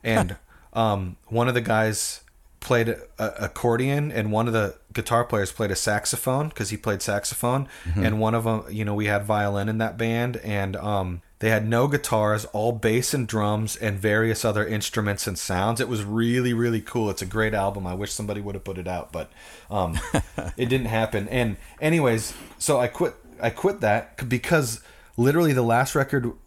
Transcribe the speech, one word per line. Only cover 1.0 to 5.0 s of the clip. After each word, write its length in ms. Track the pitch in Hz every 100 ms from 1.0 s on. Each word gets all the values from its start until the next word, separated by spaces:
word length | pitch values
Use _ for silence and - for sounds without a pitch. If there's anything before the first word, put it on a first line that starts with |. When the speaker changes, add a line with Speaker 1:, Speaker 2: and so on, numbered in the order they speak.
| 90 90 -
Speaker 1:
one 180 | 113 120
of 80 | 123
the 60 |
guys 600 | 107 110 110 107 - - - _ _ _
played 300 | - 120 113
a, 100 | - - -
a 260 | 110 - 110
accordion, 680 | - 123 117 131 143 147
and 200 | - 107
one 160 | 107 117
of 60 |
the 220 | 113 101 - _
guitar 320 | -